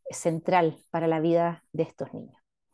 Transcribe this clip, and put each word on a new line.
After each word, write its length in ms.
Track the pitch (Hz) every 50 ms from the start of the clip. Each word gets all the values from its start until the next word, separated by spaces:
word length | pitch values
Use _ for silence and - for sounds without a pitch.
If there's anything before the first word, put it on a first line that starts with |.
| - -
central 680 | - - - 170 160 165 160 - 180 180 165 160 147 - - _
para 160 | - 165 165
la 140 | 165 160 160
vida 440 | 156 170 165 170 170 170 170 - _ _ -
de 120 | 151 160
estos 280 | - - - - - -
niños. 220 | 110 113 - - _ _ _ _ _ _ _